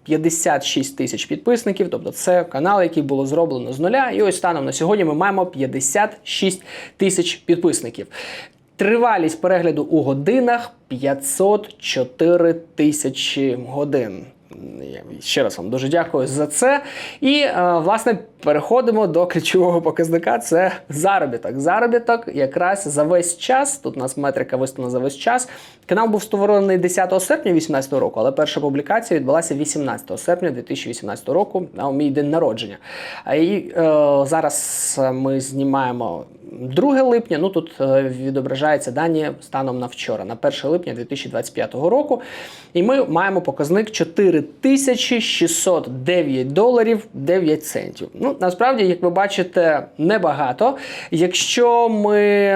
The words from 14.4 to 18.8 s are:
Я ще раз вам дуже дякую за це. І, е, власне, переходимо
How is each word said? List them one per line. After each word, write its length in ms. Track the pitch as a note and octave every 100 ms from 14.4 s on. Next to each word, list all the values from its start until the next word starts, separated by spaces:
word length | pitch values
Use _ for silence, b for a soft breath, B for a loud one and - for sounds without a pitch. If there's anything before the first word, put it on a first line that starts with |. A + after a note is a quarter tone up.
| _ - - B1+ C2+
Я 80 | C2 - -
ще 220 | - D3
раз 140 | A2 -
вам 120 | F#2
дуже 200 | B2+ C3+
дякую 380 | E3+ E3 D3 C3
за 200 | C#3 D3+
це. 340 | - B3+ C#4 B B B B
І, 120 | C4 D4
е, 140 | C#4 F3+ F3+ E3+
власне, 340 | E3+ A3 A#3+ G3+ - _
переходимо 640 | D3 D3 - B3